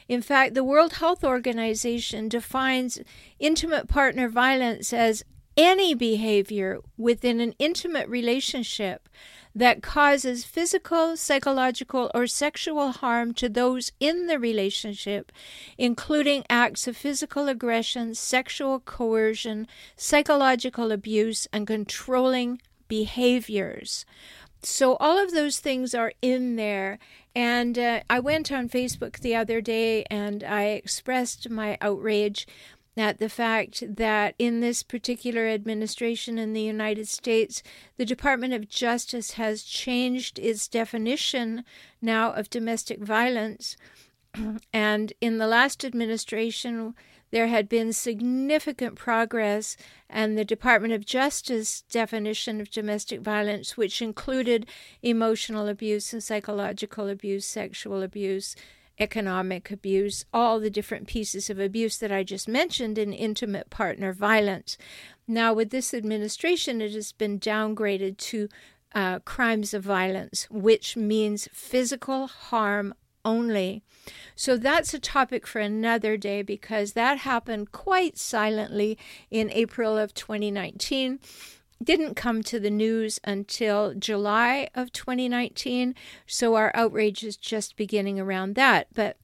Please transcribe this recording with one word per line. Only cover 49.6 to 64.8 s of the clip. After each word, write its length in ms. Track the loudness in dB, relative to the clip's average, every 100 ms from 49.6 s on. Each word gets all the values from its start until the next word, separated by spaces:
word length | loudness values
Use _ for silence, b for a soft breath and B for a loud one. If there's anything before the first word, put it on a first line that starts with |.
| -4 -10 B B B
and 280 | -2 0 0
the 80 |
Department 480 | 0 0 4 4 4
of 140 | -2 -2
Justice 760 | 0 0 0 -2 -2 -2 -6 -4
definition 720 | -2 0 -2 -4 -4 -4 -6
of 100 | -6
domestic 500 | -6 -4 -4 -4 -8
violence, 560 | -4 0 0 -2 -6 -2
which 260 | -2 -2
included 640 | -6 -6 -2 0 2 2 0 B B B
emotional 640 | 0 2 2 2 -2 -4 -4
abuse 440 | -4 -2 -2 -4
and 100 | -8
psychological 840 | -4 -4 -2 -4 -4 -6 -8 -6 -6
abuse, 380 | -6 -4 -4 -6
sexual 560 | -8 -8 -10 -8 -6
abuse, 520 | -6 -4 -4 -4 -6 -12 B B B -6
economic 720 | -4 -2 -2 -2 -2 -6 -8
abuse, 560 | -10 0 0 0 -4 -4
all 280 | 2 2 2
the 100 | 0
different 360 | -4 -6 -8 -6
pieces 420 | -4 -4 -6 -6
of 100 | -4
abuse 380 | -2 0 -2 -2
that 160 | -2
I 100 | -2
just 240 | -2 -6 -2
mentioned 520 | 0 0 -2 -4 -2
in 160 | -4
intimate 560 | -2 -4 -2 -4 -6 -8
partner 420 | -4 -2 -2 -6
violence. 640 | -2 4 4 4 0 -8 -14